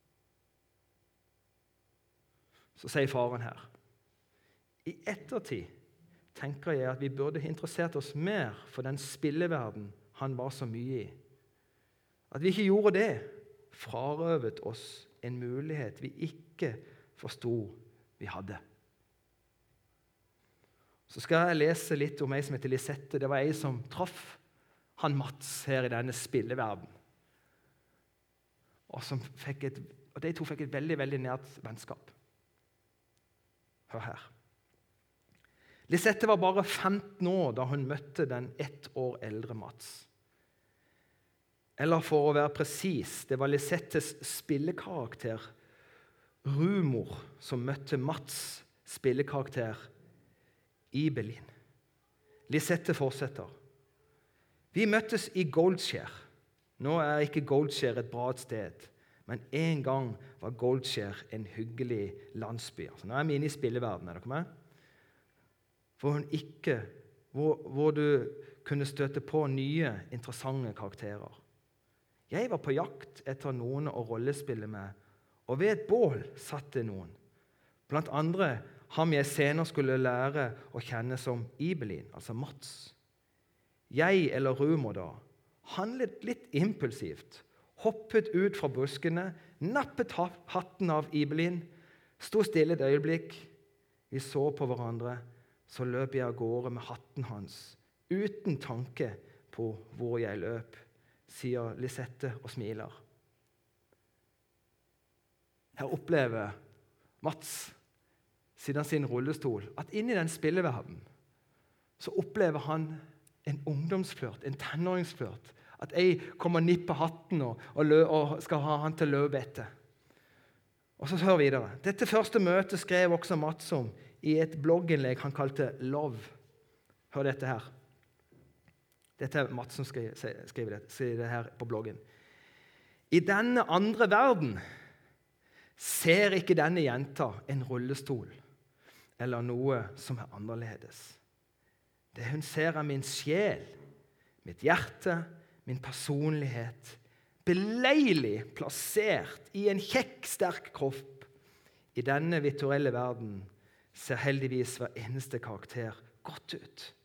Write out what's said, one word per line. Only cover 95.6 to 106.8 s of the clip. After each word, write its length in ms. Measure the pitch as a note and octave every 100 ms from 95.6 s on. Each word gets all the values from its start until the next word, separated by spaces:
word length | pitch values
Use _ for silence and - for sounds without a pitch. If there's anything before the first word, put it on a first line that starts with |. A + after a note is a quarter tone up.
| _
så 160 | -
løp 320 | B2 B2 C3 C3+
jeg 80 |
av 120 | B2 A#2
gårde 340 | A2+ A#2+ B2
med 140 | A#2+ A2+
hatten 380 | A#2 - - A2+
hans, 480 | G#2 G2 - - - _ _ -
uten 480 | F#3 G3+ G#3 G3+ C3+
tanke 500 | - A#2 B2+ - B2 G2 - - _
på 180 | - A2+ G#2 - C3+
hvor 180 | A#2+ A#2
jeg 180 | G2+ G#2
løp, 380 | F2+ A#2 A2+ - - _ _ _ _
sier 480 | - B2+ B2 A#2 A2
Lisette 560 | B2+ C3 A#2 - C3 A2+
og 80 | A2
smiler. 460 | - G#2+ A2 A2 - - _ _ _ _ _ _ _ _ _ _ _ _ _ _ _ _ _ _ _ _ _ _ _ _ _ _ -
Her 140 | C#3
opplever 640 | - - E3 B2 A2+ G2+ G2+ - _